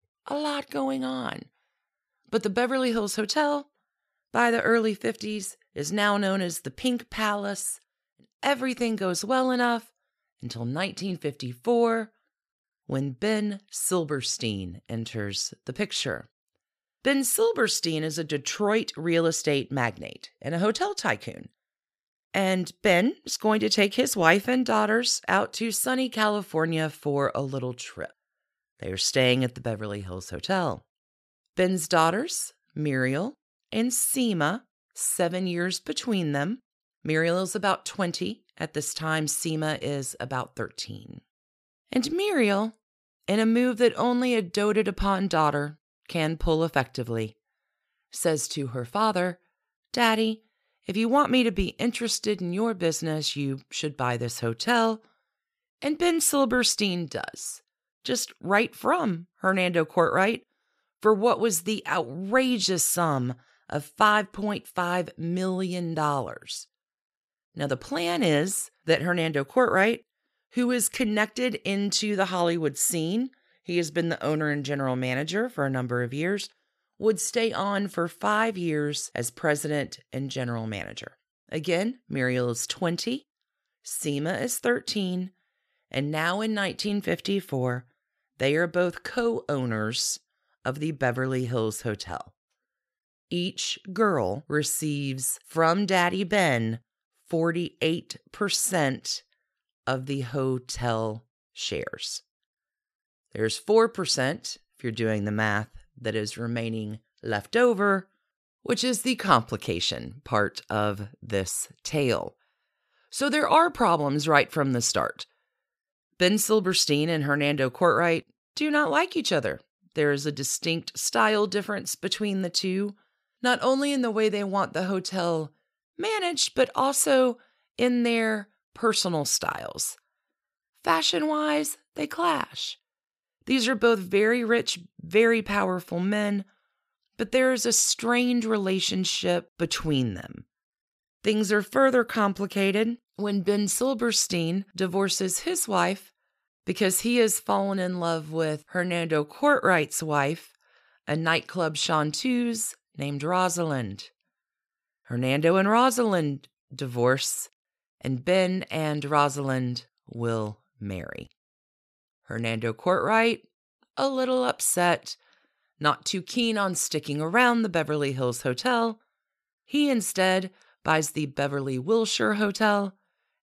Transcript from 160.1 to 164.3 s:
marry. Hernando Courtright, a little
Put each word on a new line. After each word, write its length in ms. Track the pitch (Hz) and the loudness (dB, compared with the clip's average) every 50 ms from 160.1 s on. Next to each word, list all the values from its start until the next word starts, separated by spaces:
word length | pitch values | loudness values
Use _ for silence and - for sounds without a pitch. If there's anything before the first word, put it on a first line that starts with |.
| - 117 120 117 113 113 107 107 107 - _ _ _ _ | -8 -4 -2 -2 -2 -2 -2 -4 -6 -10 _ _ _ _
marry. 500 | 107 101 95 90 - - - - - - _ _ _ _ _ _ _ _ _ _ _ _ _ _ _ _ _ _ _ | -10 -8 -8 -8 -8 -10 -12 -14 -14 -16 _ _ _ _ _ _ _ _ _ _ _ _ _ _ _ _ _ _ _
Hernando 460 | - - 113 117 113 113 110 113 117 110 | -10 -8 -4 -4 -4 -2 -2 -2 -4 -4
Courtright, 680 | - - 180 - - - 180 220 226 226 233 226 - - _ _ _ _ _ _ _ _ _ _ - | -2 0 0 0 2 2 2 2 2 2 2 0 -2 -6 _ _ _ _ _ _ _ _ _ _ -2
a 100 | 269 277 | -2 0
little 360 | 269 262 262 247 | 0 0 0 0